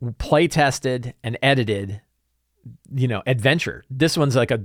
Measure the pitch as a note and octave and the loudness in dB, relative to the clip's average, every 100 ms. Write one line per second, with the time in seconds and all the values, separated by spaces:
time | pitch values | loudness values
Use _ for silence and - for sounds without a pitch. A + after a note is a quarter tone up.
0 | A#2+ - - D3+ E3+ D#3+ C#3 - C3 B2 | -10 -8 0 2 2 2 2 2 -2 -4
1 | A#2+ - A2+ A#2+ C3+ C#3 A2 G2+ G2+ G2+ | -6 -10 -8 -2 2 2 2 -2 -4 -10
2 | - _ _ _ _ _ A#2 A#2 - C3+ | -14 _ _ _ _ _ -20 -20 -10 -2
3 | B2+ G#2+ - B2+ A#2 E3 - - - C3 | -2 0 -2 0 2 0 -2 -8 -10 0
4 | D#3+ E3+ C#3+ B2 A#2 A2+ | 0 2 2 2 2 0